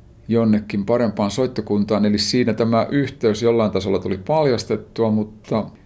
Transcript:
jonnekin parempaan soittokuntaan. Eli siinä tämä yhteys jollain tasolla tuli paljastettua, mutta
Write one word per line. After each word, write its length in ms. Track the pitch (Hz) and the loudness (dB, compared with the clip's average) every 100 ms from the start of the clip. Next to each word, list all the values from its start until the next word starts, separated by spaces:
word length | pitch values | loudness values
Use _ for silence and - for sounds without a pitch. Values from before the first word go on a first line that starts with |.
| - - - | -20 -14 -2
jonnekin 580 | 117 113 107 104 104 98 | 2 4 2 0 -4 0
parempaan 460 | 120 117 107 101 | 0 0 -2 -2
soittokuntaan. 720 | 117 127 127 104 104 101 104 104 | 0 -2 -2 -2 -2 0 2 2
Eli 120 | 104 | 0
siinä 360 | - 127 117 | 0 0 0
tämä 340 | 107 113 113 - | 0 2 2 2
yhteys 520 | 143 135 - 113 104 | 0 -2 0 0 2
jollain 300 | 117 117 107 | 2 2 2
tasolla 280 | 95 98 98 | 0 0 -2
tuli 180 | 101 95 | -2 -6
paljastettua, 920 | 95 156 147 113 - 107 - - 113 | -2 0 2 0 -2 -6 -6 -2 0
mutta 580 | 107 107 - - 113 - - | 0 -2 -8 -4 -4 -4 -10